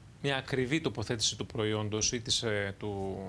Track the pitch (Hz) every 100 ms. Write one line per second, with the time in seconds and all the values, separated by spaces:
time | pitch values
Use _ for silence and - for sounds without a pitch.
0 | - - 143 135 - 131 123 156 143 110
1 | 107 120 - - 98 120 107 107 107 107
2 | 101 123 117 - 117 104 101 98 107 98
3 | 95 95